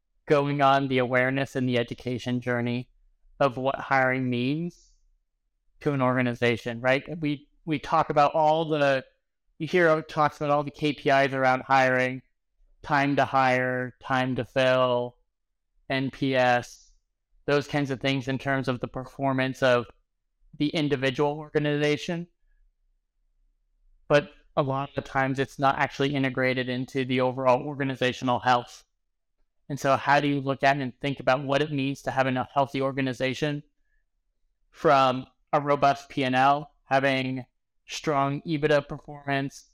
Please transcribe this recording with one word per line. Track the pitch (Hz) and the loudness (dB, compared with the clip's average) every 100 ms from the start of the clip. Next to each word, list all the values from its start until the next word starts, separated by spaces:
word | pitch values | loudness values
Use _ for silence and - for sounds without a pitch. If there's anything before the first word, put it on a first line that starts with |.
| _ _ - | _ _ 0
going | 147 143 143 | 2 2 2
on | 139 139 135 | 4 4 2
the | 127 | 0
awareness | 123 127 127 135 135 135 | 2 2 2 0 -4 -2
and | 127 | 0
the | 120 | 0
education | 117 123 123 123 123 123 | -2 -6 -8 -6 -4 -4
journey | 123 120 120 120 123 _ _ _ _ - | -2 -2 -2 -4 -8 _ _ _ _ -2
of | 139 120 | 0 0
what | 131 - | -4 -4
hiring | - 135 131 131 127 | 0 0 2 0 -2
means | 120 127 156 175 - _ _ _ _ _ _ _ _ _ _ | -2 -2 -4 -6 -12 _ _ _ _ _ _ _ _ _ _
to | 151 | -2
an | 139 | 0
organization, | 127 127 123 120 120 113 123 117 | 2 2 0 0 0 0 -4 -4
right? | 127 135 135 165 | 0 0 -2 -6
We, | 147 143 _ _ 170 | -4 -6 _ _ -6
we | 147 | -6
talk | - 160 151 | 0 0 2
about | 147 143 | 4 4
all | 160 151 160 165 | 4 2 2 0
the, | 151 143 135 - _ _ _ _ - | 2 2 0 -4 _ _ _ _ -12
you | 156 | -2
hear | 185 165 156 | 4 4 4
talks | 160 160 147 - | 0 0 0 0
about | 151 | -2
all | 147 | -2
the | 143 | -2
K | - 151 | -4 -4
P | 143 147 | -2 2
Is | 135 135 | 4 2
around | 135 131 127 | 2 0 0
hiring, | 127 135 131 127 127 127 - _ _ _ _ _ | 2 4 4 2 0 -4 -14 _ _ _ _ _
time | - 143 143 139 | -2 0 2 0
to | 127 | 0
hire, | 135 131 127 127 127 127 - | 2 2 2 0 -4 -6 -10
time | - 131 127 127 | -4 -2 -2 -4
to | 120 | -4
fill, | 131 127 127 127 123 123 - _ _ _ _ _ _ - | 0 2 4 2 0 -4 -10 _ _ _ _ _ _ -6
N | 135 135 | -4 -4
P | - 139 131 | -2 -2 2
S, | 123 123 - - _ _ _ _ _ _ - | 4 2 -2 -16 _ _ _ _ _ _ 0
those | 143 135 | 0 0
kinds | 147 139 | -2 -2
of | 127 | -4
things | 135 139 123 | -2 -2 -2
in | 131 | -4
terms | 143 135 131 | -2 -2 -2
of | 123 | -4
the | 123 | -6
performance | 127 123 - 135 131 131 127 | -10 -14 -6 -2 -2 -2 0
of | 131 123 113 - _ _ _ _ _ - | 2 2 0 -14 _ _ _ _ _ -4
the | 147 | -4
individual | 170 147 135 135 123 147 | 0 0 0 0 0 -2
organization. | 151 151 151 147 147 147 147 - 170 175 _ _ _ _ _ _ _ _ _ _ _ _ _ _ _ _ _ - | -2 -4 -2 0 0 0 0 -4 -8 -8 _ _ _ _ _ _ _ _ _ _ _ _ _ _ _ _ _ 2
But | 147 147 - _ - | 2 2 -12 _ -4
a | |
lot | 135 135 139 | -2 -2 -6
of | - | -8
the | |
times | - 139 135 131 | -6 -2 -2 -2
it's | 131 - | -4 0
not | 135 135 | 0 2
actually | 135 - 139 | -2 -2 -2
integrated | 143 135 131 127 131 127 | 0 -2 0 -2 -2 -4
into | 123 123 139 131 | -6 -6 -4 -2
the | 127 | 0
overall | 127 127 131 127 | 0 0 2 2
organizational | 147 139 135 127 127 120 127 120 | 0 -6 -4 -2 -2 -2 -2 0
health. | 127 123 120 - _ _ _ _ _ _ _ _ - | 2 0 0 -16 _ _ _ _ _ _ _ _ -12
And | 143 | -4
so | 139 135 | 0 2
how | 139 143 | 4 2
do | 143 | 2
you | 143 | -2
look | 135 131 | -4 0
at | 139 143 | 2 2
and | 127 - | -2 -6
think | 143 135 | -8 -4
about | - 131 | 0 0
what | 135 139 | 0 0
it | 156 | 0
means | 143 135 139 | -2 -4 -4
to | - | -6
have | 131 131 | -2 0
a | 127 120 | 0 -2
healthy | 143 135 139 | 0 0 0
organization, | 135 135 131 120 131 123 151 147 - _ _ _ _ _ _ _ _ _ _ | -4 -2 -4 -2 -4 -2 -4 -4 -10 _ _ _ _ _ _ _ _ _ _
from | - 165 139 131 127 131 _ - | -2 4 6 4 0 -8 _ -4
a | 151 | -2
robust | 143 143 139 135 - | 0 2 2 0 -4
P | - | -4
and | 131 127 | 0 2
L, | 135 143 151 _ - | 4 2 -2 _ -2
having | 135 139 131 131 131 123 _ _ _ - | 0 2 0 -2 -6 -10 _ _ _ -14
strong | - 160 143 139 147 | -8 -2 0 0 -2
ebitda | 175 151 151 147 139 | -4 -2 2 2 0
performance, | 151 - 143 143 139 139 - - | -12 -16 -14 -4 -4 -4 -10 -20